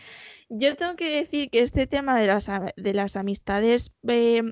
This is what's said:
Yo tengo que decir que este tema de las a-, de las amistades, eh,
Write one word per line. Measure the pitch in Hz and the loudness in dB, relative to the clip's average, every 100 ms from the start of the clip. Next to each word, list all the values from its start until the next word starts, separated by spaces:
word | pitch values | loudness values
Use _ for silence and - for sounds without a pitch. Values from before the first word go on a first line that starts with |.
| - - - - - | -20 -20 -20 -20 -12
Yo | 220 277 285 | 0 0 0
tengo | 349 349 | -4 -4
que | 330 | -2
decir | 302 330 294 277 | -2 -2 -4 0
que | 226 | 2
este | 240 285 262 | 2 0 -2
tema | 277 277 254 | -2 0 2
de | 208 | 4
las | 202 202 | 2 -2
a-, | 196 190 - | -6 -6 -6
de | 202 | -2
las | 196 196 202 | -2 -2 -4
amistades, | 196 202 - 196 226 240 - - 226 | -4 -4 -4 0 2 2 -2 -8 -2
eh, | 240 233 233 226 | 2 4 2 0